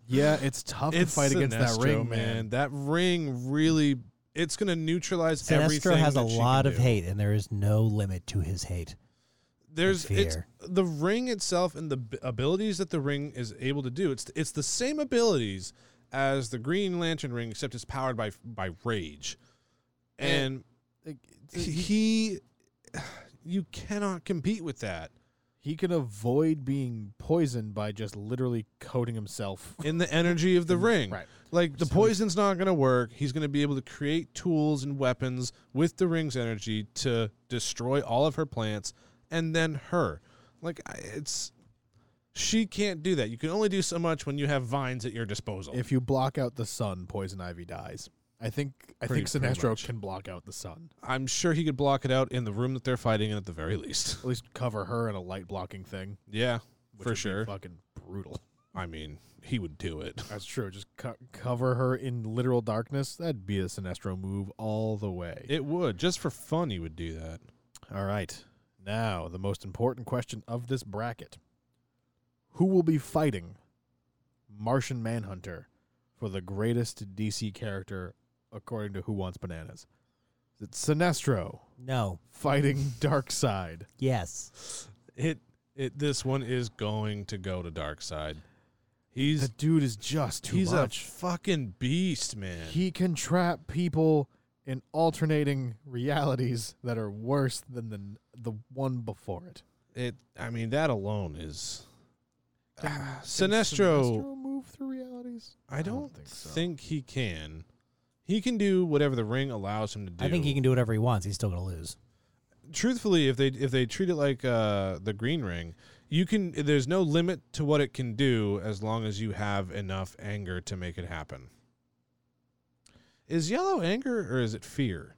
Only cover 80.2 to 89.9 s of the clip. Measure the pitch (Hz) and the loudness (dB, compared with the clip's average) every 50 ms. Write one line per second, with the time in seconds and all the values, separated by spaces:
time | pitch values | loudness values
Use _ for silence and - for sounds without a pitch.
80.2 | _ _ _ _ _ _ _ _ 107 101 - - - - 151 151 175 180 156 - | _ _ _ _ _ _ _ _ -16 -12 -8 -4 0 0 2 4 4 2 2 2
81.2 | - 147 127 98 85 98 - - _ _ _ - 127 127 131 127 110 98 90 85 | 2 2 2 2 0 -6 -8 -14 _ _ _ -16 -6 -2 0 0 0 0 -2 -6
82.2 | _ _ _ - - 143 143 139 139 143 135 139 139 143 120 - - 143 151 139 | _ _ _ -4 0 2 2 4 4 4 2 2 -2 -2 -2 0 0 2 2 2
83.2 | 131 - - - - 123 101 95 92 82 82 82 92 _ _ _ 131 131 131 110 | 0 -2 -2 0 0 0 0 0 -4 -6 -8 -14 -16 _ _ _ 0 0 0 0
84.2 | 87 - - - - - _ - - - - - - - - _ _ - _ - | -2 -4 -8 -12 -14 -14 _ -18 -14 -14 -12 -12 -14 -16 -20 _ _ -20 _ -2
85.2 | - 165 160 120 _ _ _ _ _ _ _ 139 135 127 - 143 147 147 139 - | -2 -2 -2 -4 _ _ _ _ _ _ _ -6 -6 -6 -4 -2 -2 0 0 0
86.2 | - 131 131 135 131 113 127 127 123 110 _ - 110 104 107 110 107 107 104 104 | 0 0 0 0 0 0 -2 -2 -2 -4 _ -4 -4 -2 -2 -2 -2 -2 -4 -6
87.2 | 101 - 113 98 92 95 92 90 87 85 78 82 76 76 76 - - - 80 76 | -6 -8 -8 -8 -4 -4 -4 -4 -6 -6 -6 -6 -6 -6 -6 -8 -10 -8 -8 -6
88.2 | 78 76 76 78 - - _ _ _ _ _ _ _ _ _ _ _ _ _ 123 | -6 -6 -8 -10 -14 -20 _ _ _ _ _ _ _ _ _ _ _ _ _ -2
89.2 | 135 147 156 151 135 131 110 - 147 156 165 160 143 131 | 0 0 2 2 0 -2 -2 -2 2 4 4 4 4 2